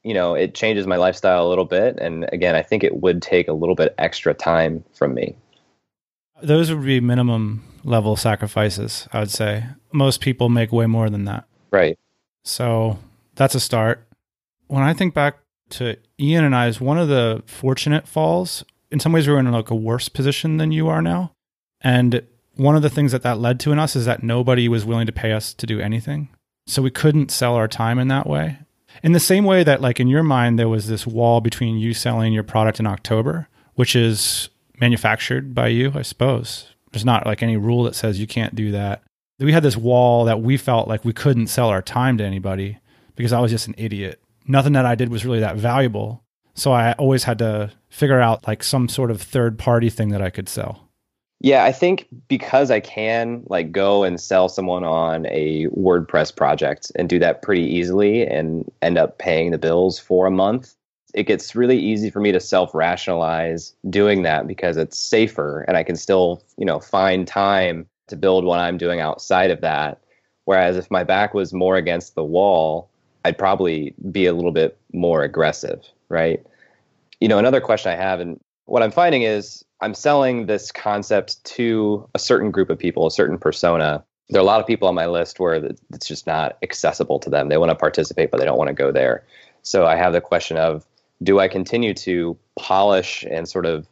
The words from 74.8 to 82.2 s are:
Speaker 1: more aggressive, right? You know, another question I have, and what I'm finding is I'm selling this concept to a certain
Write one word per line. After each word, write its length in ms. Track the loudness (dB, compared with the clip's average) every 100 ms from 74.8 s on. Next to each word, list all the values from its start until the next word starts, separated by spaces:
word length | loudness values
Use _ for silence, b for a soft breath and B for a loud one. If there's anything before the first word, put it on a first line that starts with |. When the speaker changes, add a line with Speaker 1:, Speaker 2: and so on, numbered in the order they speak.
| _
Speaker 1:
more 300 | -2 0 0
aggressive, 580 | 0 0 -2 -2 -8 -12 -14 _ -6
right? 360 | -2 -2 -2 -8 b b b b _ _ -2
You 80 | 2
know, 120 | 4
another 200 | 4 2
question 320 | 2 -2 -2
I 40 | -4
have, 240 | -4 -4
and 200 | -6 -12 _ _ -2
what 180 | 0
I'm 80 | 2
finding 320 | 2 2 2
is 420 | 0 -2 -6 -18 _ -10
I'm 140 | -8 -4
selling 500 | 0 2 2 0 -4
this 260 | -4 -6
concept 720 | -8 -4 -4 0 -2 -2 -10 -12
to 640 | -4 -2 0 0 -2 -6
a 60 |
certain 320 | -6